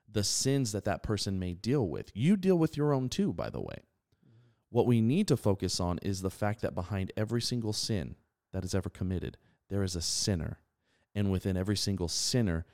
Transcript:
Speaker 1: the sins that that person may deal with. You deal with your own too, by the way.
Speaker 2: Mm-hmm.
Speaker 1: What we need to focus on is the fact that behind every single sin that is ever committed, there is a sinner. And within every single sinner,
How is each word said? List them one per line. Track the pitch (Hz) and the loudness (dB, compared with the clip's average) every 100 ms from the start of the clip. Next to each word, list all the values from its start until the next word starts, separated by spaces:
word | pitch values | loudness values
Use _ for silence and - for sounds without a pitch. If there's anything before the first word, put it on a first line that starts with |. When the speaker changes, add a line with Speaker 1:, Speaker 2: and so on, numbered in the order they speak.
| _ | _
Speaker 1:
the | 104 | -4
sins | 101 - 131 139 123 | -2 0 2 2 0
that | 101 104 | -2 -2
that | 85 | -2
person | - 104 104 95 | -2 -2 -2 -2
may | 90 87 | -4 -4
deal | 110 143 92 | 0 0 0
with. | 53 - | -4 -8
You | 98 147 208 | 0 2 4
deal | 180 175 | 4 4
with | 160 147 | 2 2
your | 147 | 0
own | 135 127 | 2 0
too, | - 196 | 0 0
by | 85 55 | 0 -4
the | - | -6
way. | 50 50 - _ _ _ | -8 -10 -16 _ _ _
Speaker 2:
Mm-hmm. | _ - _ _ _ | _ -20 _ _ _
Speaker 1:
What | 117 113 | 2 6
we | 117 | 6
need | 113 165 214 | 6 4 2
to | 131 | 2
focus | 107 95 92 - | 2 2 0 0
on | 87 87 | -2 -2
is | 98 95 | -4 -2
the | 95 | -4
fact | - 104 104 | -2 -4 -2
that | - - | -4 -4
behind | 90 101 95 - | -4 -4 -4 -4
every | 107 117 | -2 -2
single | - 123 107 | -2 -2 -2
sin | 107 - 104 62 - _ _ _ | -2 -2 -2 -4 -10 _ _ _
that | 95 | -8
is | 92 98 | -2 -2
ever | 98 | -4
committed, | - 92 90 57 - _ _ - | -4 -2 -2 -4 -10 _ _ -6
there | 98 | -2
is | 95 87 | -2 -2
a | |
sinner. | - - - 90 78 - _ _ _ _ _ 101 | -2 -2 0 0 -2 -10 _ _ _ _ _ -2
And | 98 | 0
within | 92 98 92 | 2 0 0
every | 95 101 | 0 0
single | - 92 85 | 0 -2 -2
sinner, | - - 123 107 82 - | -2 0 2 2 0 -4